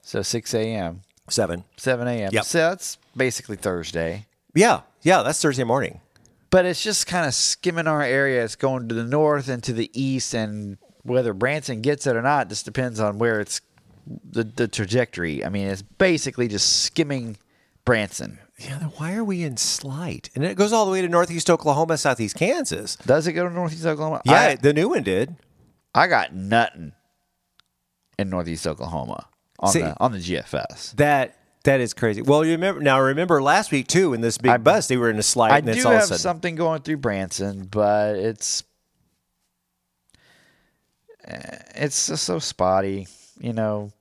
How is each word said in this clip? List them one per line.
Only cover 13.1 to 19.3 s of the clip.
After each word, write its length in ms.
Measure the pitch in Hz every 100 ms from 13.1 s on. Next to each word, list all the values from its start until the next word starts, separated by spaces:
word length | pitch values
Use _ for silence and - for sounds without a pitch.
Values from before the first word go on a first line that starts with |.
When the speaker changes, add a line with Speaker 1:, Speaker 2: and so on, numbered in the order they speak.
| 101
Speaker 1:
where 220 | 117 110
it's 200 | 101 - _ _ _ _ - - -
the, 140 | 113
the 220 | 110 113 117
trajectory. 760 | - 98 117 120 - 85 69
I 60 | 73
mean, 160 | 101 98
it's 160 | 95
basically 680 | 101 _ 190 160 135 123 120
just 340 | 101 - -
skimming 540 | - - 147 135 117 104 _ _ _ _
Branson. 540 | - 117 101 - 52 - _ _
Speaker 2:
Yeah, 200 | - 139
then 100 | 160 -
why 180 | 160
are 80 | 202
we 200 | 220